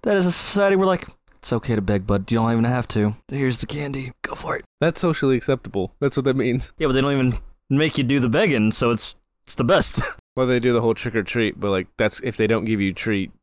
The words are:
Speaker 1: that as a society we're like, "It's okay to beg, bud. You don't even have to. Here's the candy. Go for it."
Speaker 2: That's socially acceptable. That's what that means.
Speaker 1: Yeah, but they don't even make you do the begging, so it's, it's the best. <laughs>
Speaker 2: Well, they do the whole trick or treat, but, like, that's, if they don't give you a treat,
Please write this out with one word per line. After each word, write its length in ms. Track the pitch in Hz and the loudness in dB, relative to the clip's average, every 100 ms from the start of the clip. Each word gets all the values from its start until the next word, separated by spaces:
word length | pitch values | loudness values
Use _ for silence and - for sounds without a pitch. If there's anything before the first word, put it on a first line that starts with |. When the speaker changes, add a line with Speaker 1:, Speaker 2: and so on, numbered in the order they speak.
Speaker 1:
that 140 | - 202 | 0 2
as 100 | 180 | 2
a 60 | |
society 420 | 175 - 202 196 | 0 0 2 4
we're 100 | 196 | 4
like, 220 | 190 175 - - _ _ | 2 0 -4 -20 _ _
"It's 160 | - | -4
okay 240 | 117 - 110 | -2 0 0
to 40 | |
beg, 280 | 95 101 95 | 0 0 2
bud. 200 | 101 95 | 0 0
You 100 | 117 | 0
don't 120 | 113 | 2
even 140 | 117 | 2
have 240 | 117 127 117 | 2 0 -2
to. 260 | 113 107 107 - | 0 0 -2 -8
Here's 300 | 135 131 117 | -2 -2 -2
the 80 | - | -4
candy. 440 | 147 143 139 127 - | -6 -6 -6 -10 -12
Go 120 | - | -10
for 220 | - 156 156 | -8 -6 -8
it." 80 | - - | -8 -4
Speaker 2:
That's 200 | 165 - | -2 0
socially 360 | 175 156 135 127 | -2 0 2 2
acceptable. 580 | - 131 - 98 92 - | 0 -2 -4 -4 -4 -2
That's 160 | 135 143 | -2 0
what 80 | |
that 100 | 135 | 0
means. 380 | 135 120 127 - - | 2 0 -2 -6 -4
Speaker 1:
Yeah, 100 | 151 | 0
but 60 | |
they 60 | 131 | 2
don't 120 | 139 | 2
even 260 | 139 127 120 - - - | 2 0 0 -6 -14 -2
make 280 | 135 156 - | 0 2 0
you 40 | |
do 160 | 123 139 | 0 2
the 100 | 123 | 2
begging, 440 | 131 214 127 107 | 2 2 2 0
so 180 | - 120 | 2 0
it's, 240 | 117 - - _ _ | 0 -4 -12 _ _
it's 100 | - | -8
the 80 | - | -2
best. 380 | 120 180 - - - | 2 2 2 -2 -4
<laughs> 60 | - _ | -8 _
Speaker 2:
Well, 120 | - 127 | -2 0
they 140 | 123 | 2
do 120 | 123 | 2
the 80 | 120 | 2
whole 140 | 117 | 2
trick 200 | 110 120 | 0 -2
or 80 | 110 | -4
treat, 380 | 92 120 110 - | -2 -2 -2 -2
but, 80 | 101 | -2
like, 200 | 95 92 - | -2 -2 -2
that's, 200 | 107 - | -2 -2
if 180 | 110 - | -6 0
they 80 | 110 | 0
don't 180 | 113 | 0
give 160 | 110 110 | 0 0
you 120 | 98 | -2
a 20 | |
treat, 380 | 90 - 104 95 - | -2 -2 -2 -4 -10